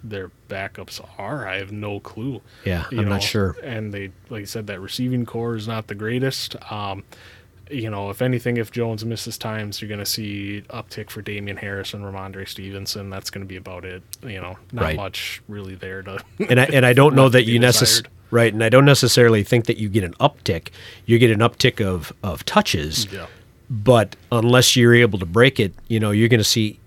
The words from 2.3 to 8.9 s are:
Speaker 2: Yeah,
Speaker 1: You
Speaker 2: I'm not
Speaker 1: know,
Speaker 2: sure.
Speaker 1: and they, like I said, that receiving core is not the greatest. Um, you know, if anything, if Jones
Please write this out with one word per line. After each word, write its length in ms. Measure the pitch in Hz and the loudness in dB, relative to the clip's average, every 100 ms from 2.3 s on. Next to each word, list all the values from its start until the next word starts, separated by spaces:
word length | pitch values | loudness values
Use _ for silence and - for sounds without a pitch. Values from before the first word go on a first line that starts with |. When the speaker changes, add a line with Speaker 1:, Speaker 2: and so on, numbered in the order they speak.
| 120 _ - - | -10 _ -10 -4
Speaker 2:
Yeah, 200 | 87 - | -4 -4
Speaker 1:
You 80 | 120 | -4
Speaker 2:
I'm 60 | 101 | -2
not 60 | 98 | -2
Speaker 1:
know, 40 | |
Speaker 2:
sure. 340 | - 110 95 - | -2 -2 -2 -4
Speaker 1:
and 300 | 143 113 110 | -10 -10 -8
they, 180 | 101 98 - _ | -10 -12 -16 _
like 140 | 113 | -14
I 20 | 101 | -10
said, 220 | 117 104 | -12 -10
that 120 | 95 | -12
receiving 460 | 95 - 127 127 117 | -10 -6 -2 -2 -4
core 300 | 117 117 117 | -6 -6 -6
is 120 | 107 | -6
not 200 | 113 104 | -8 -8
the 80 | 101 | -8
greatest. 600 | 107 123 135 131 - - - | -6 -2 -2 -4 -10 -12 -12
Um, 320 | 107 101 98 - - - - _ _ - | -10 -8 -10 -14 -20 -20 -20 _ _ -12
you 200 | 147 110 | -10 -8
know, 200 | 104 101 | -8 -8
if 120 | 98 | -4
anything, 340 | 127 123 123 120 | -2 -2 -2 -4
if 140 | 110 | -4
Jones 320 | 120 117 | -6 -6